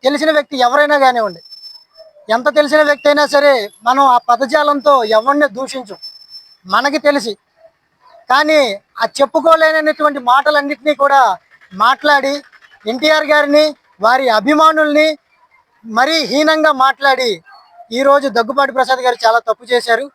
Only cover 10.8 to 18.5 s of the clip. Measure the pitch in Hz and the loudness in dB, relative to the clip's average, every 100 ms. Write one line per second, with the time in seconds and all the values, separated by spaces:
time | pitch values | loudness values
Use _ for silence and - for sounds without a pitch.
10.8 | 294 294 277 277 240 180 _ _ _ 185 | -4 -2 2 2 2 -2 _ _ _ -2
11.8 | 226 269 294 285 277 285 - _ _ _ | 0 0 0 0 0 -6 -10 _ _ _
12.8 | 208 247 302 311 302 302 294 294 311 285 | -8 -2 0 0 2 0 2 2 0 -4
13.8 | _ _ 208 262 262 214 214 302 311 311 | _ _ 0 0 0 0 0 4 4 2
14.8 | 302 294 311 302 _ _ _ _ _ _ | 0 0 0 -4 _ _ _ _ _ _
15.8 | 226 220 269 320 240 262 311 311 311 269 | -8 -2 0 -2 -2 0 0 2 0 2
16.8 | 262 262 277 254 254 180 _ - _ _ | 0 0 -2 0 -2 -6 _ -20 _ _
17.8 | - 226 277 285 269 220 226 | -10 -4 0 2 0 -4 -4